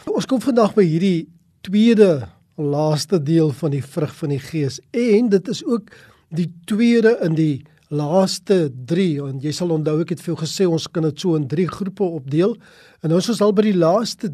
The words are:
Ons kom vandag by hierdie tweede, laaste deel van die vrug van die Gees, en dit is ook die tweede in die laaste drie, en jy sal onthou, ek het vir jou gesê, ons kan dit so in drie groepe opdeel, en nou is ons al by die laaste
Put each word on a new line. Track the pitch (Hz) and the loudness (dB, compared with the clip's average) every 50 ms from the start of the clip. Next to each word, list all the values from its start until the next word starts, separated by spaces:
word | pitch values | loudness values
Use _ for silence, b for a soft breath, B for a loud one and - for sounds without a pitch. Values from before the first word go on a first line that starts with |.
| B | B
Ons | B 427 285 180 | B -4 -4 -2
kom | - 262 247 | -2 -2 -2
vandag | - 262 247 240 226 196 - | 0 0 2 2 2 2 4
by | 220 196 | 2 2
hierdie | 165 156 165 185 196 180 160 165 - - _ _ _ _ _ | 2 2 0 0 0 0 -2 -4 -8 -14 _ _ _ _ _
tweede, | - - 185 214 220 233 226 208 214 190 160 135 123 - - _ _ _ _ | -8 -2 0 4 4 6 6 6 6 6 4 2 -2 -10 -16 _ _ _ _
laaste | - 156 143 143 143 156 156 151 147 - - 208 175 139 | -6 -4 -2 0 0 0 0 0 -2 -2 0 -2 0 0
deel | 139 165 165 156 151 | 2 2 2 2 2
van | 131 - - 156 | 0 -2 -4 -4
die | 139 143 127 | -4 -4 -6
vrug | - - 175 156 143 - | -6 -6 -6 -6 -6 -6
van | - - 147 | -6 -6 -4
die | 143 135 | -4 -4
Gees, | - - - 160 143 135 - - - _ - | -6 -6 -6 -4 -4 -4 -6 -8 -12 _ -4
en | 233 240 247 208 208 247 233 | -2 0 2 4 4 4 4
dit | 202 190 - - | 2 0 0 -2
is | 208 - - | -8 -6 -4
ook | 349 233 226 - - b b b b b b b b | -4 -4 -4 -4 -8 b b b b b b b b
die | 165 156 180 156 - - - | -4 -4 -4 -4 -6 -10 -8
tweede | - 214 202 240 233 233 233 220 220 233 - | -4 -2 0 2 4 4 4 4 4 4 2
in | - 170 160 | 0 0 0
die | 156 160 151 143 127 - b b b b b | 0 0 0 -2 -4 -8 b b b b b
laaste | 151 147 151 143 165 190 190 190 190 - - - 202 185 165 139 120 127 127 | -6 -4 -2 0 2 2 2 2 0 -4 -2 0 2 2 2 0 -4 -8 -8
drie, | 117 165 180 196 180 147 139 | -4 -2 0 0 0 -2 -4
en | 143 135 135 139 | -6 -8 -8 -6
jy | 127 151 143 | -6 -6 -4
sal | - 180 175 | -4 -2 -2
onthou, | 165 156 151 156 156 156 | -2 0 0 0 0 -2
ek | 170 - | -2 -2
het | 170 - | -6 -8
vir | - - 165 | -6 -6 -6
jou | - 160 | -6 -6
gesê, | 151 - - 202 180 | -6 -2 0 0 0
ons | 165 160 - - | 0 0 -2 -4
kan | - 175 160 | -4 -2 -2
dit | 156 147 - | -2 -2 -2
so | - 185 160 | -2 0 0
in | 156 147 | 0 -2
drie | 120 147 156 190 151 | -2 -2 -2 -2 -2
groepe | - - 202 190 190 - 208 | -4 -6 -8 -8 -6 -4 -4
opdeel, | 180 170 156 131 135 139 156 180 214 233 226 b b b b b b b b b | -4 -4 -6 -8 -4 0 0 0 0 -2 -4 b b b b b b b b b
en | 160 | 0
nou | 160 180 | 0 0
is | 185 - | 0 0
ons | 233 - | 0 2
al | 202 208 208 | 2 2 4
by | 196 208 | 4 2
die | 214 202 | 2 4
laaste | 180 165 160 180 220 233 - - - - 196 | 2 4 4 2 2 0 -2 -6 -8 -8 -8